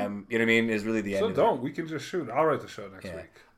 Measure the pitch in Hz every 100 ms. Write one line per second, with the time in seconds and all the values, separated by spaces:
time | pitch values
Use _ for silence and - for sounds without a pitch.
0 | 104 101 - 113 113 113 113 110 107 110
1 | 101 98 - - 220 147 131 - 160 156
2 | - 180 131 123 160 131 101 - 101 95
3 | 95 82 - - -